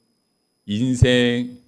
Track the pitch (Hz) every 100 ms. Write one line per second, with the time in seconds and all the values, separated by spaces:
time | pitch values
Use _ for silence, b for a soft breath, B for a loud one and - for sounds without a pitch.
0 | _ _ _ _ _ _ - 104 131 123
1 | 123 123 123 120 123 -